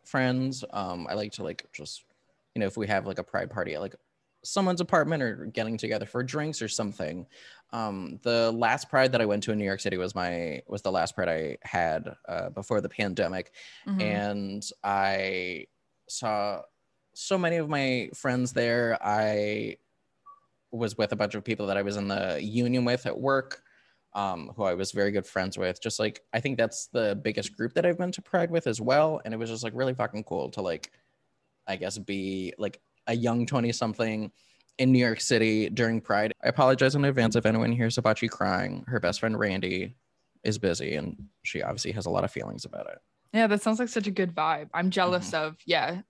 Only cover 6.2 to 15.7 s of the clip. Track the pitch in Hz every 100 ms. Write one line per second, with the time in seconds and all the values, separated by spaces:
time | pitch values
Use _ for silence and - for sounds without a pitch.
6.2 | 127 147 151 151 110 - 107 95 78 87
7.2 | - - - - _ 117 110 95 82 82
8.2 | 120 117 113 113 117 135 - 135 131 123
9.2 | 107 104 113 107 101 95 101 92 90 92
10.2 | 90 87 85 67 - 101 - 95 82 -
11.2 | 87 80 78 58 - 90 82 78 82 78
12.2 | - 85 90 - 98 107 113 - 104 90
13.2 | 90 92 - - - - - 190 107 104
14.2 | 104 101 98 98 - - 101 98 98 98
15.2 | 95 92 90 80 -